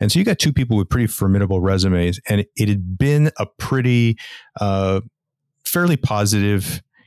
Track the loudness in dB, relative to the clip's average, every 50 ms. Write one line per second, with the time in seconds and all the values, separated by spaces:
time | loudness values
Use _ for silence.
0 | -2 0 2 2 2 0 0 0 0 0 0 0 0 0 0 0 0 0 0 0
1 | 0 -2 -2 -2 0 2 2 2 2 0 0 0 0 0 0 2 2 2 2 2
2 | 0 0 -2 -4 -4 -2 -2 -2 -2 -4 -4 -2 0 0 0 -2 -2 -6 -2 0
3 | 0 2 2 2 2 2 0 -4 -8 -8 _ -10 -6 -4 -2 0 2 2 2 4
4 | 2 2 0 -2 -6 -20 -20 -20 -20 _ -8 -4 -2 -2 0 0 0 0 0 -2
5 | -4 -8 _ _ _ _ _ _ _ _ _ _ -8 -4 -2 0 2 2 2 0
6 | 0 -2 0 0 0 2 2 2 2 2 0 0 -2 -4 -8 -10 -12 _ _ _
7 | _